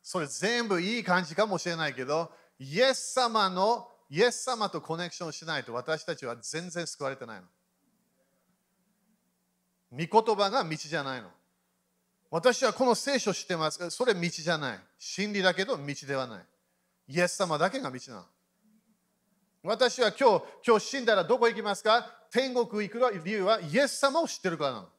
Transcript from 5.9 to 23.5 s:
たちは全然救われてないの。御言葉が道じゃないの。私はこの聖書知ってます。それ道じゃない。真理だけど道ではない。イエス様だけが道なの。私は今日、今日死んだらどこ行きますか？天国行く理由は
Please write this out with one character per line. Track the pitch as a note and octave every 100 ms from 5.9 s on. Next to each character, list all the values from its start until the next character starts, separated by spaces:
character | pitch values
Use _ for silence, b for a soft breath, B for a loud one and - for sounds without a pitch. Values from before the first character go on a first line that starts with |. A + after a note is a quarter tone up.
| D#3
た | -
ち | D#3+
は | B2+
全 | A#2 - D#3 F3+
然 | E3+ E3
救 | -
わ | C#3
れ |
て | C3
な | A#2 G#2
い |
の。 | F2+ _ _ _ _ _ _ _ _ _ _ _ _ _ _ _ _ _ _ _ _ _ _ _ _
御 | B2 E3 G#3+
言 | A3+
葉 | G#3 G3
が | E3+
道 | E3
じ | D#3 D3+ D#3
ゃ |
な | C#3
い | C3
の。 | F#2 _ _ _ _ _ _ _ _ _ _
私 | D#3+ B3+ -
は | A#3+
こ | -
の | B3+
聖 | A3+ C#4 C4+
書 | G#3+
知 | -
っ | -
て | E3+
ま | D#3
す。 | - F3
そ | -
れ | B3+
道 | F#3 E3+
じ | E3 D#3+
ゃ | D#3+
な | C#3
い。 | G2 _ _
真 | - - G#3
理 | G3+
だ | F#3
け | F3+
ど | F#3+ G3
道 | C#3+ C#3 C#3
で |
は | C3+
な | B2 G2+
い。 | - _ _ _ _ _ -
イ | D3
エ | F3
ス | -
様 | F#3 D3+
だ | F3+
け | C4+
が | D#3
道 | B2+ -
な |
の。 | G#2+ F2+ _ _ _ _ _ _ _ _ _ _ _ _ _
私 | E3 A3+ B3 B3+
は | A3
今 | - C4 F3+
日、 | B B
今 | - A3
日 |
死 | - A3
ん |
だ | G3+
ら | G#3
ど | E3 B3
こ | A#3
行 |
き | G#3+
ま | G#3
す | G3
か？ | G#3+ A#3 - - _
天 | A#3 C4
国 | B3 A#3 G#3 G3+
行 |
く | A#3 B3 G3
理 | D#3+
由 | G#3+
は | F#3